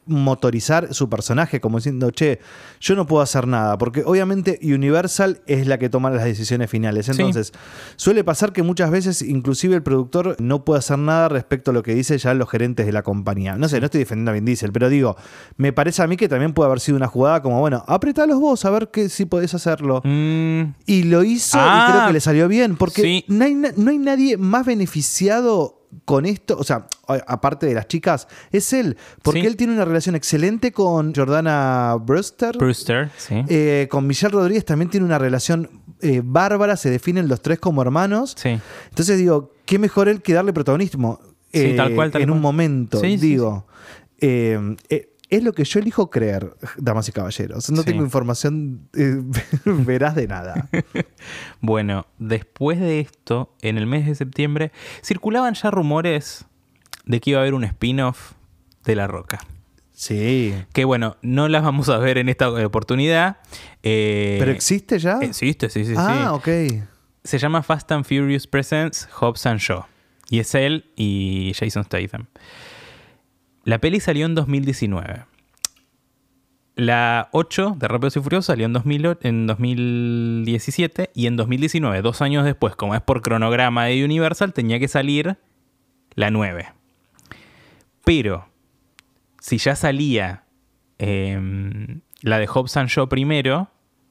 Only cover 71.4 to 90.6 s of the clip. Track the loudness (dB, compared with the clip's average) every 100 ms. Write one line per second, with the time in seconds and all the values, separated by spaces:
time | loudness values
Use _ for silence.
71.4 | -4 -4 -4 -4 -4 -6 -6 -10 -14 -20
72.4 | -20 -20 -20 -20 -20 -20 -20 _ _ _
73.4 | _ _ -4 0 0 0 0 0 0 0
74.4 | 0 0 -2 -2 -4 -4 -6 -12 -16 _
75.4 | _ _ -12 _ _ _ _ _ _ _
76.4 | _ _ _ -2 0 2 2 0 -2 -4
77.4 | -2 -2 -4 -4 -4 -2 -2 -4 -2 -2
78.4 | 0 -2 0 0 -2 0 -2 -2 -2 0
79.4 | 0 0 -2 -2 -2 -2 -2 -2 -2 -2
80.4 | -2 -2 -2 -2 -2 -2 -6 -2 -2 0
81.4 | 0 0 -2 -2 -2 0 -2 -2 0 0
82.4 | 0 0 -4 -2 -4 -2 -2 -2 0 0
83.4 | 2 2 2 2 0 0 0 0 0 0
84.4 | -2 -2 -2 0 0 0 0 0 -2 -6
85.4 | _ _ _ _ _ _ _ -2 0 0
86.4 | -2 -6 -12 _ _ _ _ _ _ -20
87.4 | -20 _ _ _ _ _ 2 2 0 -4
88.4 | -10 _ _ _ _ _ _ _ _ _
89.4 | -6 -2 0 0 0 0 0 0 -2 -8
90.4 | _ _